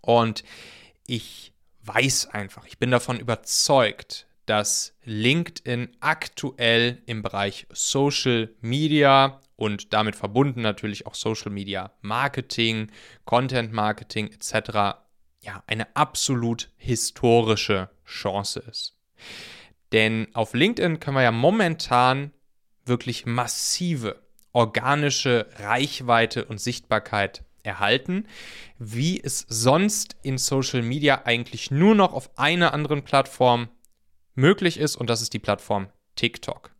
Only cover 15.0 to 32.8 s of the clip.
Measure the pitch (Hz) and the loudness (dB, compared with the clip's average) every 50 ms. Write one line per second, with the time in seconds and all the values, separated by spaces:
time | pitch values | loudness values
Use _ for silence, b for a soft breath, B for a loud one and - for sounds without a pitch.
15 | _ _ _ _ _ _ _ _ - - 98 92 _ - - 110 110 _ _ 135 | _ _ _ _ _ _ _ _ -16 -16 -16 -16 _ -6 -4 -4 -4 _ _ -2
16 | 151 151 - - - - 135 120 117 117 117 113 - - _ _ - - 123 110 | -2 0 0 -6 -2 -2 -2 0 0 -2 -2 -4 -6 -14 _ _ -4 -4 -2 -2
17 | - - - - - 120 113 117 113 110 110 101 - - 104 95 92 - _ _ | -2 -6 -4 0 4 6 6 6 6 4 0 0 2 0 0 -2 -2 -6 _ _
18 | _ - - - - 104 92 101 98 - - - - 113 - - - - _ _ | _ -16 -14 -6 -6 -4 -4 -4 -4 -4 -8 -10 -12 -12 -12 -10 -12 -12 _ _
19 | _ _ _ B B B B B B B B B B B B _ _ _ - 110 | _ _ _ B B B B B B B B B B B B _ _ _ 2 4
20 | 110 110 113 110 110 - _ 120 110 - - 120 151 214 240 - - 175 160 156 | 4 4 2 -2 -4 -4 _ -4 -4 -2 2 2 2 2 2 0 0 0 -2 -2
21 | - 143 135 135 131 120 113 113 123 160 202 226 202 170 156 - - - 123 123 | -4 -2 0 2 2 2 2 4 2 4 4 4 0 0 0 -4 -4 0 2 4
22 | 123 127 131 139 143 143 _ _ _ _ _ _ _ _ _ _ _ 123 123 120 | 4 4 4 0 -4 -10 _ _ _ _ _ _ _ _ _ _ _ -2 -2 -2
23 | - 127 117 - - 120 117 123 120 117 - - - - - - 180 175 165 131 | -2 -6 -8 -6 -6 -4 -2 -2 -2 -4 -4 -4 -2 -4 -2 -2 -2 -2 -2 -2
24 | 113 104 - - _ _ _ _ _ _ _ 120 117 110 - 110 107 131 143 147 | -4 -6 -8 -8 _ _ _ _ _ _ _ 2 2 4 2 -2 0 0 0 2
25 | 147 143 135 - - 139 123 117 107 - - - 101 101 117 127 139 147 - - | 2 0 0 0 0 2 2 2 0 -2 -10 -12 -2 0 0 0 0 -2 -4 -8
26 | 131 120 120 113 113 113 - 123 - - 113 101 - 123 120 - - _ 131 131 | 0 2 4 4 4 2 0 -6 -6 -6 -10 -6 -6 -6 -6 -6 -2 _ -2 -2
27 | - - - 104 98 95 - - - _ _ _ _ 107 98 92 101 101 117 139 | -2 -2 -2 -2 -2 -2 -4 -12 -20 _ _ _ _ -10 -4 0 2 2 2 2
28 | 135 - 180 196 220 B B B B B B B B B B - 120 104 110 117 | 0 -2 -4 -4 -4 B B B B B B B B B B -14 -12 -8 -4 -2
29 | 139 170 180 - - 139 - - - - 113 110 113 127 139 165 196 214 208 - | -2 -2 -2 -2 -6 -6 -6 -6 -8 -6 -4 0 2 4 4 4 2 2 0 -2
30 | - - - - - 139 131 127 - - 139 135 131 131 - 127 117 117 127 151 | -6 -8 -12 -10 -6 -6 -4 -2 -2 -2 0 0 -2 0 -2 -2 -2 -2 -2 0
31 | 147 147 135 - - 120 117 117 117 - - 113 - - 135 143 170 208 220 208 | 2 2 2 2 2 0 0 0 -2 -8 -10 -12 -6 -2 2 4 6 6 8 6
32 | 190 - - 135 - - - - 131 147 170 180 175 160 - 147 | 4 2 2 -4 -10 -10 -4 0 0 2 4 4 2 2 2 0